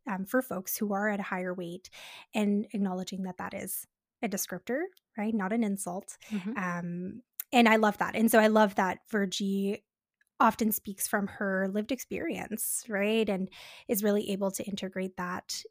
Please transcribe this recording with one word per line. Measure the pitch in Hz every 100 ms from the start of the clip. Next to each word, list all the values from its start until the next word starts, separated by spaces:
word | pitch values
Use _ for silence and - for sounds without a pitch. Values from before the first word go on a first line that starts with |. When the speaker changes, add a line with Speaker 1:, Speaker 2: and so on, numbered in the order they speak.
| -
Speaker 1:
um, | 190 190
for | 254
folks | 254 185 - -
who | 208
are | 196 214
at | 202
a |
higher | 196 185 185
weight | 185 170 180 - - - - -
and | 226 208 202 220
acknowledging | 208 196 185 185 190
that | 185 180
that | 190
is | 196 190 - - _ _ _
a | 220
descriptor, | 190 - 180 - 254 370 - _ -
right, | 208 220
not | 185
an | 233
insult. | 214 196 180 180 - - -
Speaker 2:
Mm-hmm. | 208 185 226
Speaker 1:
Um, | 180 175 175 175 185 226 - - -
and | 247 226
I | 220
love | 214 202
that. | 170 -
And | 220
so | 226
I | 214
love | 214 208 202
that | 185 180 -
Virgie | 214 196 - 196 196 196 214 _ _ _ _ _ -
often | 240 - 220
speaks | - - 196 -
from | 214 202
her | - 202 190 190
lived | 202 214
experience, | 262 - 190 233 190 - 214 - - -
right? | 202 202 226 214
And | 190 190 - - - -
is | 214
really | 208 208 214
able | 196 196
to | -
integrate | - 196 190 190 190 190
that | 180 185 - - -